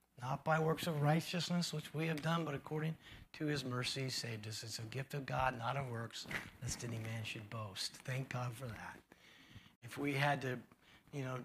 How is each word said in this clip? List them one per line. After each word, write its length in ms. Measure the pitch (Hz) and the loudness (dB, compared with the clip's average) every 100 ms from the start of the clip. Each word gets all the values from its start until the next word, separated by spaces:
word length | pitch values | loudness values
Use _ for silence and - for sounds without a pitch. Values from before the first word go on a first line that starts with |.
| _ - | _ -8
Not 220 | 123 139 | -2 0
by 160 | - 160 | 4 6
works 280 | 160 160 175 | 6 4 2
of 140 | 147 | 4
righteousness, 720 | 143 160 - 175 - 175 170 | 6 6 4 -2 2 2 2
which 200 | 156 - | -2 -4
we 120 | 147 160 | -2 0
have 140 | 156 | 2
done, 240 | 151 170 156 | 2 2 2
but 80 | |
according 420 | 139 - 156 156 160 - - - | -2 -2 0 0 -2 -10 -18 -16
to 120 | - 151 | -2 2
his 200 | 147 135 | 2 0
mercy, 380 | 123 120 139 | 0 0 0
he 60 | 131 | 0
saved 380 | - 120 110 110 | 0 -2 -4 -4
us. 160 | 107 | -6
It's 160 | 113 104 | -6 -6
a 40 | |
gift 300 | 110 131 135 | -4 -4 -2
of 120 | 143 135 | -4 0
God, 320 | 131 131 123 | 4 4 4
not 180 | 117 135 | 0 0
of 140 | 131 | 0
works, 380 | 113 117 - - - - - | -4 -4 -6 -4 -4 -6 -6
lest 220 | 123 - | -4 -4
any 140 | 120 117 | -2 -2
man 260 | 113 113 | -2 -2
should 260 | 110 117 104 | -4 -6 -6
boast. 440 | 113 107 95 - - | -6 -6 -4 -6 -6
Thank 260 | - 131 131 | -4 -2 -2
God 240 | 123 123 | -2 -2
for 120 | 113 131 | -4 -8
that. 340 | 95 92 - - - - - - - - _ | -8 -10 -12 -18 -20 -20 -20 -20 -20 -20 _
If 140 | 120 - | -10 -2
we 160 | 143 | 0
had 280 | 135 147 143 | 4 4 4
to, 160 | 131 123 - - - - - | 0 -2 -6 -20 -20 -20 -8
you 120 | 147 | -6
know, 140 | 131 127 | -4 -4